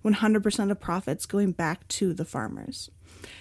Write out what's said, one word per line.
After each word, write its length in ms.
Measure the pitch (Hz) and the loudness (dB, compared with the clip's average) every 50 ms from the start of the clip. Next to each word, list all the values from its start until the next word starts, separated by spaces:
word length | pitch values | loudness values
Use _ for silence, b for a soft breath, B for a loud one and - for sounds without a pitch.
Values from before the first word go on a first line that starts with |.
one 140 | - 214 208 | 2 2 2
hundred 280 | - 220 220 214 214 202 | 4 4 4 4 4 4
percent 280 | 214 - - 208 196 | 2 2 2 2 0
of 100 | 202 - | 0 -2
profits 460 | - - 170 185 - - 147 - - | -2 -2 -2 -2 -2 -2 -4 -4 -4
going 260 | - - 202 208 190 175 | -2 0 2 2 2 2
back 340 | - 170 156 165 - - - | 0 0 -2 -2 -4 -6 -8
to 260 | - - 208 185 165 | -2 0 0 0 0
the 100 | - 160 | 0 -4
farmers. 680 | - - 104 107 - - - - - - - - - - B B B B B B B B B | -6 -4 -4 -4 -6 -6 -8 -10 -10 -10 -12 -12 -16 -18 B B B B B B B B B